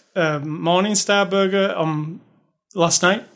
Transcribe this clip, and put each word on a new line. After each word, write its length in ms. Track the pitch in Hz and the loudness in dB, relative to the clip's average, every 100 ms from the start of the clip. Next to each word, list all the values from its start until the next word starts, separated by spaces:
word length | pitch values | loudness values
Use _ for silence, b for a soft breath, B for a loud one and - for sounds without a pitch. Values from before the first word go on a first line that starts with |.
| _ - | _ -2
a 240 | 160 151 | -2 -2
Morningstar 880 | 147 156 160 180 202 208 - 202 190 | -6 -4 0 2 2 0 2 2 2
burger, 420 | 196 196 196 196 190 | 0 0 0 0 0
um, 440 | 160 151 151 180 - _ _ _ _ | -2 -2 -6 -10 -18 _ _ _ _
last 280 | 196 170 - | -2 0 2
night, 220 | 180 208 - | 2 0 -4